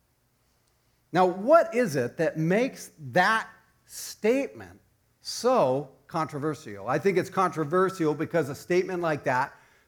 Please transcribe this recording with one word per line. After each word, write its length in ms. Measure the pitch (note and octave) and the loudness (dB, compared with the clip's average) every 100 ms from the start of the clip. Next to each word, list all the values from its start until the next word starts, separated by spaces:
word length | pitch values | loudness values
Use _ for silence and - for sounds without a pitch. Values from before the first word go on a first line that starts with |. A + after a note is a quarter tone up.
| _ _ _ _ _ _ _ _ _ _ _ | _ _ _ _ _ _ _ _ _ _ _
Now, 140 | E3+ F#3 | 2 2
what 480 | F#3 A3 E4 - | 2 6 6 6
is 200 | A#3 A3+ | 0 0
it 220 | C#3 A#2+ - | 0 -2 -2
that 220 | D#3 D#3 | -2 0
makes 520 | D#3+ G3+ C4 - - - C3+ | 2 2 0 -6 -18 -16 -2
that 340 | D3 G3 A3 - - _ _ | 2 2 2 -4 -16 _ _
statement 960 | _ - - - G#3 C4+ C4 A2+ G2+ - _ _ _ _ | _ -16 -16 -4 0 0 -2 -10 -20 -20 _ _ _ _
so 680 | - - B3 B3 C3+ C3 D3 - _ | -12 -2 2 4 4 2 -4 -16 _
controversial? 840 | E3 D#3 D3 D#3 C#3+ A2+ G2+ G#2+ | -6 -4 -4 -6 -6 -10 -10 -4
I 100 | C3+ | 0
think 200 | G3 F3+ | 2 0
it's 120 | F3 | 0
controversial 840 | F#3+ F3+ D#3+ C#3+ F#3 F#3+ F#3 D#3 | 0 0 0 -2 0 0 0 -2
because 340 | D3+ D3+ E3+ C#3 | -2 -2 -2 -2
a 60 | |
statement 480 | C3 - F3+ F#3 F3+ | -6 -2 0 0 -2
like 220 | E3+ D3 | -2 -2
that 280 | D3 B2+ - - _ _ | 0 0 -2 -6 _ _